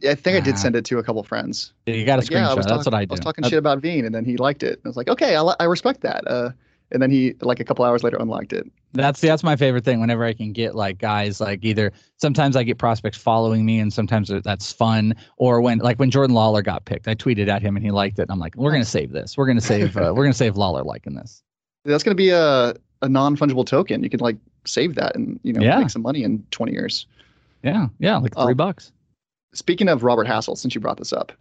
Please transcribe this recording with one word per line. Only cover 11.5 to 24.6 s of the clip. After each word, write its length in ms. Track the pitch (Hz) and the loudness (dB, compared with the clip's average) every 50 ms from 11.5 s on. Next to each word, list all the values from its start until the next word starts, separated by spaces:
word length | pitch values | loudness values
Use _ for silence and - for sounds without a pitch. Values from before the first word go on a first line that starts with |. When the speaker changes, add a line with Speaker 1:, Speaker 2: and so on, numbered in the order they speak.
| 101 92 107 | -4 -2 -2
Speaker 2:
either 260 | 110 104 110 104 95 - _ _ _ _ | -2 0 0 0 -2 -4 _ _ _ _
sometimes 380 | - 160 147 131 156 147 139 127 | -2 -2 0 2 2 2 4 2
I 80 | 131 | 2
get 160 | 117 120 120 - | 0 0 -2 0
prospects 400 | 123 117 113 113 - 104 - - | 0 0 0 -2 -4 -6 -8 -4
following 480 | - 120 113 113 113 110 110 110 110 | 0 2 2 2 2 2 2 2 2
me, 140 | 110 113 110 | 2 2 2
and 120 | 107 104 | 0 0
sometimes 380 | - 117 104 92 117 107 98 98 98 98 - | -2 -2 -2 0 0 0 0 -2 -4 -6 -4
that's 280 | 113 98 95 - - | -6 -6 -6 -8 -8
fun. 420 | - - 113 113 113 110 107 110 113 - - - _ | -4 0 0 2 2 2 2 0 0 -4 -8 -14 _
Or 240 | - 127 123 120 120 | 0 2 4 4 4
when, 180 | 120 120 117 113 | 4 2 2 2
like, 200 | 117 123 117 120 | 2 0 2 2
when 120 | 135 127 | 2 2
Jordan 220 | 127 139 139 131 120 | 4 4 4 4 4
Lawler 280 | 113 110 110 107 104 | 4 4 4 4 2
got 220 | 90 101 82 - - | 0 -2 -4 -6 -6
picked, 240 | - - - - 110 | -8 -8 -6 -4 -4
I 80 | 110 | -4
tweeted 320 | 110 - 135 117 101 101 104 | -2 -2 0 0 0 0 0
at 120 | 101 98 | 0 0
him 140 | 104 101 101 | -2 -2 -2
and 80 | 107 113 | -2 -2
he 60 | 104 | -2
liked 300 | 98 101 98 98 101 101 | 0 0 -2 -2 -2 -4
it. 20 | |
And 80 | 85 - | -4 -4
I'm 80 | 95 87 | -4 -6
like, 160 | 80 80 - | -6 -8 -4
"We're 140 | 110 135 147 | -2 0 0
gonna 120 | 156 135 113 | 2 0 0
save 260 | - - 82 69 62 | 0 -2 -4 -4 -4
this. 240 | 71 69 - - - | -6 -8 -10 -6 -4
We're 100 | 139 139 131 | 0 2 2
gonna 120 | 123 113 | 2 2
save, 360 | 110 - 107 104 90 87 95 101 | 2 2 0 2 0 0 0 0
uh, 140 | 87 82 95 | 0 0 2
we're 80 | 127 143 | 2 2
gonna 80 | 139 | 2
save 240 | 123 - 127 107 95 | 2 2 2 0 2
Lawler 280 | 101 101 90 78 67 67 | 0 0 0 -2 -4 -6
liking 300 | 71 55 - - - 69 | -8 -10 -10 -12 -12 -12
this." 260 | - - - - _ _ _ _ _ _ _ _ _ - | -12 -14 -18 -20 _ _ _ _ _ _ _ _ _ -2
Speaker 1:
That's 180 | 143 147 156 - | 0 0 2 2
gonna 100 | 226 196 | 2 2
be 160 | 180 190 185 | 4 4 4
a, 440 | 180 170 160 147 135 127 120 120 110 - _ _ _ _ | 6 6 6 4 4 4 2 2 -2 -6 _ _ _ _
a 60 | 135 131 | -2 0
non-fungible 580 | 135 135 139 147 143 143 156 143 127 127 120 | 2 2 2 2 2 2 2 2 2 0 0
token. 360 | - 131 151 196 - 107 - - | 2 2 0 2 0 -2 -2 -2
You 40 | - | -2
can, 120 | 127 123 | -2 -2
like, 160 | 123 117 113 - _ _ _ _ | -2 -2 -2 -4 _ _ _ _